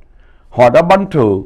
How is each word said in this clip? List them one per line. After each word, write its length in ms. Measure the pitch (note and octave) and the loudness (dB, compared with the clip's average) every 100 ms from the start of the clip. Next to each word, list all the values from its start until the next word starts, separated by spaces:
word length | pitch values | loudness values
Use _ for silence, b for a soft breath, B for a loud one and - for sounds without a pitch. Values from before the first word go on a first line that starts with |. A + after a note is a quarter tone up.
| _ _ _ _ _ | _ _ _ _ _
họ 180 | - B2 | 0 2
đã 120 | D3 | 2
bắn 280 | F3 G3 G3 | 2 0 -2
thử 320 | D#3 A2 F#2+ | -2 -2 -2